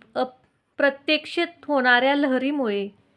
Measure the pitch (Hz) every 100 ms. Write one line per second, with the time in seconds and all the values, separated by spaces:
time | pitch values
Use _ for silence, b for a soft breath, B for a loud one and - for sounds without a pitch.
0 | - 247 254 - _ _ _ - 277 277
1 | - 302 302 - 339 - - 285 254 247
2 | 262 285 285 254 262 294 240 202 202 -
3 | _